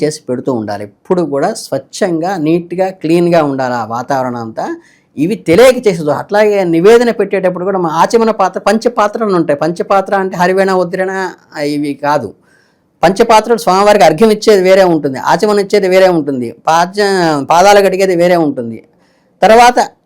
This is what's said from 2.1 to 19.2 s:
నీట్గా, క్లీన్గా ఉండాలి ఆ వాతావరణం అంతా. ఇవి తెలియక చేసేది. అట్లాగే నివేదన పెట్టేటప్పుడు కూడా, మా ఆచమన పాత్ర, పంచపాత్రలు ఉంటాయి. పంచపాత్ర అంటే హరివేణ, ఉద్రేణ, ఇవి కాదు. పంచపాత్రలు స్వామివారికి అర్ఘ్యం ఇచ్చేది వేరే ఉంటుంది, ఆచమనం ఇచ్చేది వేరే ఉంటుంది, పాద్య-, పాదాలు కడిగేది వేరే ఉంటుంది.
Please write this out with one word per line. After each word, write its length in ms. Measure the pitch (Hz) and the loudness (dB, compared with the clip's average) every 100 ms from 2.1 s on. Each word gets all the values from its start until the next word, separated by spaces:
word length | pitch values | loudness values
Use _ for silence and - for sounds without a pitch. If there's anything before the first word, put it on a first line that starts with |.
| 165 160 196 | -2 -4 -4
నీట్గా, 520 | 151 175 175 180 190 | -2 -2 -4 -6 -6
క్లీన్గా 540 | 185 156 170 175 170 | -4 -2 0 2 2
ఉండాలి 300 | 147 135 127 | 0 -2 -4
ఆ 120 | 123 110 | -4 -6
వాతావరణం 500 | 117 110 135 127 120 | -8 -4 -4 -4 -6
అంతా. 420 | 113 113 196 339 _ _ _ - | -10 -10 -10 -10 _ _ _ -6
ఇవి 180 | 160 214 | -4 -2
తెలియక 520 | 160 180 254 247 208 | 0 2 2 0 -2
చేసేది. 240 | 170 151 | -2 -4
అట్లాగే 520 | 143 143 202 214 202 | -6 -4 0 0 0
నివేదన 480 | 180 165 190 233 240 | 0 2 4 4 2
పెట్టేటప్పుడు 540 | 226 202 196 185 180 185 | -2 -4 -2 -4 -4 -4
కూడా, 140 | 190 | -4
మా 100 | 170 | -2
ఆచమన 420 | 160 190 233 226 | -2 0 2 0
పాత్ర, 280 | 220 185 196 | 0 -2 -2
పంచపాత్రలు 760 | - 220 240 233 208 220 220 180 | -2 -2 -2 -2 -2 -2 -2 -2
ఉంటాయి. 240 | 165 143 | -2 -2
పంచపాత్ర 560 | 156 175 - 196 196 196 | -4 -4 -2 -2 0 -2
అంటే 220 | 190 185 | -2 -2
హరివేణ, 340 | 180 190 190 | 0 0 0
ఉద్రేణ, 600 | 185 175 185 190 190 185 - _ 160 | 0 -2 -4 -6 -6 -8 -10 _ -8
ఇవి 300 | 147 147 147 | -6 -4 -6
కాదు. 400 | 139 143 147 104 - _ _ _ _ _ _ | -6 -2 -2 -4 -14 _ _ _ _ _ _
పంచపాత్రలు 540 | 165 196 226 220 220 233 | 0 2 2 2 2 -2
స్వామివారికి 480 | - 185 208 208 170 | 0 2 4 4 4
అర్ఘ్యం 240 | 156 220 | 4 2
ఇచ్చేది 320 | 214 220 202 | 2 2 4
వేరే 220 | 185 190 | 4 4
ఉంటుంది, 360 | 185 160 139 165 | 4 2 -2 -4
ఆచమనం 400 | 147 170 208 208 | -2 0 0 0
ఇచ్చేది 280 | 196 208 190 | 0 0 2
వేరే 200 | 185 185 | 4 4
ఉంటుంది, 480 | 170 143 135 117 - - | 2 -4 -6 -8 -6 -2
పాద్య-, 800 | 165 180 202 202 190 170 147 135 | 0 0 -2 -2 0 0 0 2
పాదాలు 300 | 165 196 208 | 4 6 6
కడిగేది 360 | 196 180 190 170 | 4 0 0 2
వేరే 200 | 175 175 | 2 2
ఉంటుంది. 480 | 151 131 117 110 - _ _ _ | 0 -4 -10 -12 -18 _ _ _